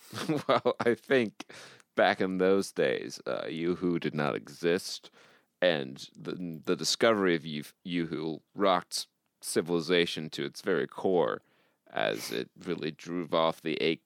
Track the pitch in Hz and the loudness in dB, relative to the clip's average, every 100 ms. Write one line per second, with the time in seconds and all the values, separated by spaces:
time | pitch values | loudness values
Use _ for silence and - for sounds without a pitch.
0 | - - 190 147 - 120 123 - 117 110 | -16 -8 -4 -2 2 2 2 2 2 0
1 | - 135 107 - - - - - _ - | 2 2 2 -4 -18 -18 -20 -20 _ 2
2 | 95 101 95 92 92 98 95 - 71 50 | 4 4 0 2 4 4 2 0 0 0
3 | 58 - - 60 - 80 85 85 87 85 | -6 -10 -6 -6 -6 -4 -2 0 0 0
4 | 78 78 73 52 55 71 85 92 - - | -2 -2 -2 -2 -6 -2 2 2 0 -12
5 | - _ - _ _ - 90 78 67 67 | -14 _ -20 _ _ 0 2 2 -4 -12
6 | - - 87 87 87 78 - 82 78 - | -18 -14 -10 -8 -8 -6 -2 -2 0 2
7 | 117 107 92 82 78 73 - - 90 87 | 4 4 4 2 -2 -8 -10 -14 -6 -4
8 | 82 76 80 78 _ - 98 90 - - | -2 -4 -6 -8 _ 0 2 2 0 -8
9 | - _ _ _ - 113 85 85 78 87 | -10 _ _ _ -4 -2 2 0 4 4
10 | 85 - 78 - 73 - 98 82 67 - | 2 -2 -8 -6 -8 -6 -2 0 -2 -4
11 | 98 90 64 50 _ _ _ _ _ - | 0 2 2 -2 _ _ _ _ _ -2
12 | 53 53 - 57 64 - 90 80 76 76 | -2 -2 -6 -6 -8 -10 -8 -6 -6 -8
13 | 85 87 80 82 82 - 80 - 80 80 | -8 -6 -2 2 2 0 -4 0 0 -2